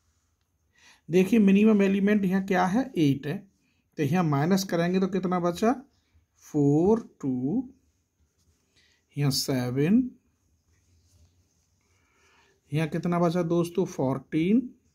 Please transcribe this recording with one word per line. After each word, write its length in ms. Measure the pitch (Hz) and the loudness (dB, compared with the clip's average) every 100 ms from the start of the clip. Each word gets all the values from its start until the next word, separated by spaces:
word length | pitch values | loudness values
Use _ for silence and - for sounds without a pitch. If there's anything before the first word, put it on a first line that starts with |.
| _ _ _ _ _ _ _ _ _ _ - | _ _ _ _ _ _ _ _ _ _ -2
देखिए 300 | 175 185 233 | 0 2 4
मिनिमम 420 | 196 196 220 208 | 4 6 6 4
एलिमेंट 420 | 196 196 196 208 190 | 2 2 2 2 0
यहाँ 180 | 190 190 | -2 0
क्या 200 | 185 180 | 0 0
है, 260 | 214 269 - | 0 -2 0
एट 300 | 143 139 143 | 0 0 -4
है, 100 | 185 - _ _ _ _ - | -10 -12 _ _ _ _ -6
तो 60 | |
यहाँ 200 | 139 180 165 | -2 0 0
माइनस 380 | 139 156 190 190 | 0 0 0 -2
करेंगे 340 | 175 175 185 | -2 -2 0
तो 80 | 185 | -2
कितना 300 | 190 185 180 | -4 -4 -2
बचा, 320 | 175 170 220 277 - _ _ _ _ _ - | -2 -2 -2 -2 -8 _ _ _ _ _ -6
फ़ोर, 540 | 151 143 151 185 226 - _ | 0 2 2 2 0 -2 _
टू, 480 | 139 127 131 226 254 - _ _ _ _ _ _ _ _ _ _ _ _ _ 143 | -8 -4 -4 -4 -6 -14 _ _ _ _ _ _ _ _ _ _ _ _ _ -4
यहाँ 160 | 143 | -2
सेवन, 680 | 135 - 131 123 131 151 233 254 - _ _ _ _ _ _ _ _ _ _ _ _ _ _ _ _ _ _ _ _ _ _ _ _ _ | -2 -4 -4 -2 0 2 2 0 -8 _ _ _ _ _ _ _ _ _ _ _ _ _ _ _ _ _ _ _ _ _ _ _ _ _
यहाँ 160 | 147 160 | -6 -4
कितना 320 | 165 175 175 | -4 -2 0
बचा 240 | 175 180 165 | 0 0 -2
दोस्तों, 400 | 170 170 - 180 | -2 -2 -2 -4
फ़ोर्टीन, 840 | - 131 135 - 156 175 233 - - _ | -4 -4 -4 -6 -2 0 0 -2 -10 _